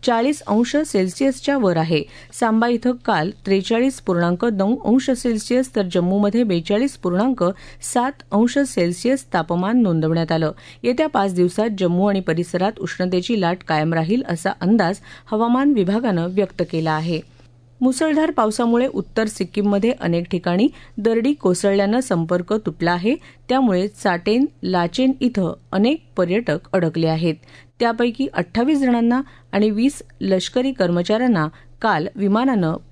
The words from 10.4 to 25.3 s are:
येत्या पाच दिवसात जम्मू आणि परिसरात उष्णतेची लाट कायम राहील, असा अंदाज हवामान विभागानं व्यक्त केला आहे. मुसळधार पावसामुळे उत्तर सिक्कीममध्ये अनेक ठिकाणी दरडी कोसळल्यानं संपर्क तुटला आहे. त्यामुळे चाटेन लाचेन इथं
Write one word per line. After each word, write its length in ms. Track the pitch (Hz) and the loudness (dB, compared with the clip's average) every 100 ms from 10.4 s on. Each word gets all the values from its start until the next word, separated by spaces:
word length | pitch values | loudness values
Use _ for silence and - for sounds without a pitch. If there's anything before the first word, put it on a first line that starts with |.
| 160 - - - | -2 -4 -18 -6
येत्या 240 | - 247 311 | -4 0 0
पाच 260 | 247 196 | 0 0
दिवसात 360 | 180 180 175 220 196 | 2 0 2 -2 0
जम्मू 260 | 185 175 202 | 0 2 2
आणि 140 | 196 | 0
परिसरात 600 | 185 160 175 175 190 226 | -2 -2 -2 -2 -2 -4
उष्णतेची 640 | 185 - 180 180 180 233 | -10 -4 -2 -2 0 0
लाट 160 | 175 185 - | 0 -2 -2
कायम 260 | 156 160 | -2 0
राहील, 300 | 165 160 233 269 | 0 0 -2 -2
असा 200 | 170 190 - | -4 -4 -2
अंदाज 340 | 180 226 175 196 - - - | 2 2 0 -6 -10 -20 -8
हवामान 420 | 214 233 247 277 | -4 0 2 2
विभागानं 540 | 262 180 208 240 175 170 | 2 0 0 -2 -2 -2
व्यक्त 340 | 185 190 - 170 | -2 -4 -4 -4
केला 200 | 160 160 | -2 -2
आहे. 440 | 156 165 160 - - - _ _ _ | -2 -2 -6 -8 -20 -20 _ _ _
मुसळधार 500 | 254 254 320 302 320 | -2 0 0 2 0
पावसामुळे 560 | 349 220 214 233 233 262 | 0 -2 0 0 2 0
उत्तर 400 | - - - 220 | -2 -6 -2 -4
सिक्कीममध्ये 640 | - 180 - 202 202 220 254 | -4 -6 -2 0 2 0 -2
अनेक 300 | 175 170 175 | -2 -2 -2
ठिकाणी 380 | 180 175 175 262 - - - | -4 -2 0 0 -2 -16 -4
दरडी 360 | 208 226 233 | 0 0 0
कोसळल्यानं 680 | 294 190 180 202 196 196 233 | 0 0 0 2 2 2 0
संपर्क 540 | 254 175 165 175 175 | 0 -2 0 -2 -2
तुटला 380 | 214 214 156 165 | -4 -4 -4 -2
आहे. 240 | 175 190 302 - - - | 0 0 -2 -6 -20 -2
त्यामुळे 380 | 254 254 180 202 | 2 2 2 -2
चाटेन 580 | - 202 175 175 226 294 - | -2 -2 0 0 2 0 -2
लाचेन 480 | 185 185 175 - 262 262 | -2 0 0 0 0 2
इथं 340 | 247 | -2